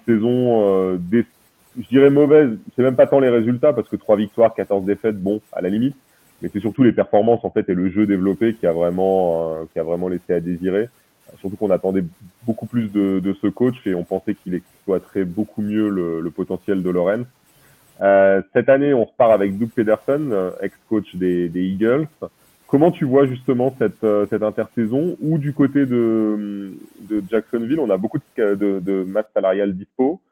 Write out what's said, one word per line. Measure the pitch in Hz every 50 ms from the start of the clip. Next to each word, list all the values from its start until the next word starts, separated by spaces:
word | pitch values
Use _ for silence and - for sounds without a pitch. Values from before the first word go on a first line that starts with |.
| -
saison, | - 117 107 107 120 123 127 127 123 117 113 104 101 95 95 95 92 92
euh, |
dé-, | 90 87 87 104 117 117 - _ _ _ _ _ _ _ _ - 127
je | 104 -
dirais | 120 135 139 143
mauvaise. | 139 143 147 139 147 151 151 127 110 95 - - -
C'est | - 127
même | 131 127
pas | 135 139 -
tant | 143 139
les | 135 127
résultats | 120 120 110 120 127 123 - 151 143
parce | 120 104 -
que | -
trois | 101 _ - 107
victoires, | 101 107 98 - - 113 110 -
quatorze | - 95 - 104 101 92
défaites, | 98 101 98 - 113 107 98
bon, | 90 98 104 107 - _ -
à | -
la | 87 90
limite. | 101 107 123 139 139 _ _ _ _ _ _ _ _ - -
Mais | 90 -
c'est | 104
surtout | 95 110 98 - 131
les | 113 98
performances, | - 98 - - 104 104 113 117 113 -
en | 92
fait, | - 107 104 -
et | 92
le | 90 90 95
jeu | 87 104 107
développé | 98 101 92 92 98 92 - 113 117 110
qui | - -
a | 87 82
vraiment, | 82 87 87 87 90 95 95 95 95 92 87 82 82 82 80 80
euh, | 80 80 80 -
qui | 85
a | 80
vraiment | 80 85 87 90
laissé | 92 90 87 - - 92
à | 87
désirer. | 82 90 90 82 90 95 90 101 113 127 _ _ _ _ _ _ _ _ - -
Surtout | - 95 95
qu'on | - 110 101
attendait | 90 87 - 95 92 95 90 80 - _ 107 90 _ _ -
beaucoup | 117 110 - -
plus | 107 - 120 113 104
de, | 98 104 101 98 95 95
de | 90 98 98 - -
ce | 101
coach | 95 - 123 127 127 127 -
et | 104 92
on | 87 85
pensait | - 95 95 - - 104
qu'il | - - 92 90
exploiterait | 87 - _ _ _ - - 95 90 - - - 98 95
beaucoup | 90 87 104 107 107 - -
mieux | 104 104 104 107 107 104
le, | 101 92 87 85 82 82
le | 82 85
potentiel | - - 92 - 92 90 - - 101 95 90
de | 90
Lawrence. | 90 87 87 92 104 117 123 123 _ _ _ _ _ _ _ _ _ _ _ _ _ -
Euh, | - 98 98 98 98 98 98 98 92 _ -
cette | 127 110 -
année, | 135 139 143 143 143
on | 123 107
repart | - _ - 127 113 110
avec | 101 98 101 98 98
Doug | 120 113
Peterson, | - - 113 107 107 - - - 139 147 156 139
euh, | 110 98 92 90 85 -
ex-coach | 98 98 _ _ _ - 113 107 98 - -
des, | 90 92 90 90 87 87 85
des | 82 90 92
Eagles. | 95 95 95 110 113 123 147 160 151 _ - - 85 _ _ _ _ _ _ _ -
Comment | - 139 156 175
tu | 170 - -
vois | 131 127 139 139
justement | 131 127 127 - - 131 120 123 135 131 -
cette, | - 107 - - -
euh, | 110 104 104 104 101
cette | 113 104 107
intersaison, | 107 - - 110 - - 123 117 107 120 139 160 180 - -
où | - 151 160 156
du | 139 147 135
côté | - 143 135 139 143 139
de, | 127 123 120 117 113 113 110 110 107 107 104 104 104 101 98 98 95 95 - - - _ -
de | - 98 107 104 98 92
Jacksonville, | 113 110 - - - 117 117 113 143 165
on | 143 110
a | 98
beaucoup | 92 98 113 - 143 - _ -
de, | - 113 101 101
de, | 98 104 101 98 95
de | 87 95 98 95 92
masse | 92 95 107 107 - -
salariale | - 98 95 95 98 101 101 95
dispo. | 92 98 - _ - 131 139 175 190 _ _